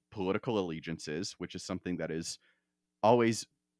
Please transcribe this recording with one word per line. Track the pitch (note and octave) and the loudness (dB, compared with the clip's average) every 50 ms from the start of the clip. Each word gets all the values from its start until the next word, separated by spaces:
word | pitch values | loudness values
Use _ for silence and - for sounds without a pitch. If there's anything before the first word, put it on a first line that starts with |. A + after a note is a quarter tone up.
| _ _ | _ _
political | - G#2+ F#2 F#2 G2 G#2 - C3 A#2 G#2 | -8 -4 -2 0 0 -2 -2 -2 0 0
allegiances, | F#2 F2 D#2+ D#2+ D2 E2 E2 D#2+ - - D2 E2 G2 - - | 0 -2 -4 -6 -6 -8 -8 -8 -6 -6 -6 -6 -6 -6 -8
which | - F2+ E2+ - | -10 -10 -10 -10
is | F#2 - | -10 -8
something | - G2 F2+ - F2+ F2+ D#2+ | -8 -8 -6 -4 -6 -4 -4
that | E2 D#2+ | -4 -4
is | D#2+ E2 E2 - - - _ _ _ _ _ _ _ _ _ _ _ _ - | -4 -6 -6 -8 -10 -12 _ _ _ _ _ _ _ _ _ _ _ _ 6
always | G#2+ A#2+ A#2+ A#2 A2+ A2+ - - _ _ _ _ _ _ _ | 6 8 8 6 4 2 0 -4 _ _ _ _ _ _ _